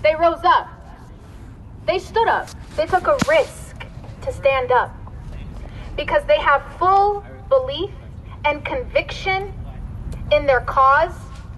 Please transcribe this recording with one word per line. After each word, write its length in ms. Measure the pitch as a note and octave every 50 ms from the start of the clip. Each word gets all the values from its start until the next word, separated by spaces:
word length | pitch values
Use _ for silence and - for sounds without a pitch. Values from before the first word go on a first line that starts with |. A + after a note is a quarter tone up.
They 140 | - D#4 D#4+
rose 260 | D#4 E4+ E4+ D#4+ - F4
up. 240 | E4+ E4 E4 - - - - - - - - - - - - - - - - - - - - - - - - -
They 140 | - F4 F#4+
stood 280 | - - - A4 A4+
up. 220 | E4+ A#3 E3 - - - - - - -
They 120 | - D#4+
took 200 | - F#4+ F4+ -
a 100 | D#5+ D5 B4+ - C#5
risk 580 | D#5 D5+ A#4 - - - - - - - - - - - - - - -
to 100 | - C5+
stand 400 | - - - C5+ C5+ C5 B4+ B4
up 180 | B4+ - - - - - - - - - - - - - - - - - - - - - - - -
because 280 | - D4 - - D4 D4
they 140 | - D5+ -
have 240 | - C#4+ C#4+ C4+ - - - -
full 460 | F4 F#4 G4 G4 G4+ G#4 G4+ G4+ G4 - - G4 - -
belief 420 | C5+ C5 B3+ C4+ C#4+ D4+ F#4 G4+ - - - - - - - - - - -
and 200 | D4 D4 C#4+ -
conviction 880 | - C#4 C4 A#3+ - - D#4+ E4+ - - - - G4 F#4+ F#4+ G4+ G4 F#4+ - - - - - - - - - - - - - - -
in 160 | D4 D4+ D4
their 140 | C#4 B3+ A#3+
cause, 540 | - - - C#4 C4 C4+ C#4 D4+ E4 F4+ - - - - - - - - -